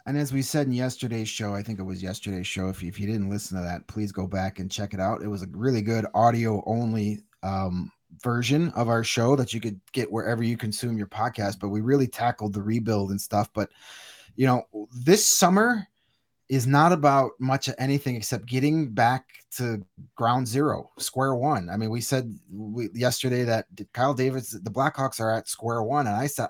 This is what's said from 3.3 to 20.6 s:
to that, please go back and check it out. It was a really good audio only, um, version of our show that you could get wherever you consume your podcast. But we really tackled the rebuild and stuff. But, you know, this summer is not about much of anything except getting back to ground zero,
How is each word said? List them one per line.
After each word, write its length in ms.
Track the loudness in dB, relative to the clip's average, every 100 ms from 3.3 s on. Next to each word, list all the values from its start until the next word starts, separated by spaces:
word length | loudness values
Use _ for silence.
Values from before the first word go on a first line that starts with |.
| -4 -6 -6
to 40 |
that, 220 | -6 -8 -8
please 220 | -6 -6
go 140 | -4 -4
back 320 | -2 -4 -4
and 120 | -8
check 240 | -6 -6
it 60 | -2
out. 220 | -2 -2
It 60 | -6
was 140 | -6
a 40 | -8
really 320 | -2 0 0
good 240 | 2 0 0
audio 480 | 4 4 4 2 0 0
only, 540 | 0 0 0 0 -2 _ _
um, 480 | -4 -2 -2 -2 -6 _ _ -6
version 480 | -2 0 2 2 2
of 180 | 0 2
our 140 | 2
show 300 | 2 2 4 4
that 160 | 2
you 80 | -4
could 180 | -6 -8 _
get 180 | -4 -2
wherever 300 | -2 -2 0
you 140 | 0 -2
consume 400 | -4 -4 -4 -4
your 100 | -6
podcast. 500 | -4 -4 -2 -4 -2
But 100 | -4
we 100 | -2
really 240 | 2 4 2
tackled 460 | 0 -2 0 -4
the 80 | -2
rebuild 480 | -2 0 2 0 0
and 100 | -4
stuff. 300 | -2 -2 0
But, 160 | -2 -4 _ -20 -20 -20 -20 -14 0
you 100 | 4
know, 200 | 4 0 -12 -10 -2
this 220 | 4 6 6
summer 600 | 4 6 6 4 2 -4 _ _ _ _ _ -2
is 180 | 0 4
not 260 | 6 6
about 380 | 6 6 6 2 0
much 300 | 0 0 -2
of 60 | -4
anything 360 | 0 0 0
except 300 | -4 -4 -6
getting 480 | -2 0 2 2 0
back 320 | 2 4 2 _ -20 _ -4
to 260 | -2 -4 -8 -20 -20 0
ground 300 | 2 2 2
zero, 420 | 2